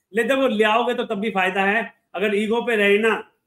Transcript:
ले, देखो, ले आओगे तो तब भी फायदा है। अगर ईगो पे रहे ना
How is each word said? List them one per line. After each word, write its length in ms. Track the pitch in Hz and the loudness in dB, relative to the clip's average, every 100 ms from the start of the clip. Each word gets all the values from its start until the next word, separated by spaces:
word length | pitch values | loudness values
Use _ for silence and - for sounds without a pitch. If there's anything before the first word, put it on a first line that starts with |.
| _ | _
ले, 100 | 196 | -4
देखो, 240 | 233 269 262 | 0 0 0
ले 160 | 208 | 2
आओगे 300 | 214 226 240 | 2 2 0
तो 100 | 247 | -2
तब 100 | 226 | -4
भी 160 | 208 226 | -4 -4
फायदा 320 | 190 185 190 | -2 0 0
है। 320 | 190 220 202 - _ | 0 0 -4 -10 _
अगर 200 | 175 214 | -6 -2
ईगो 260 | 202 214 233 | 0 0 -2
पे 160 | 214 220 | -2 0
रहे 220 | 202 202 | 2 4
ना 340 | 226 208 - _ | 2 -2 -6 _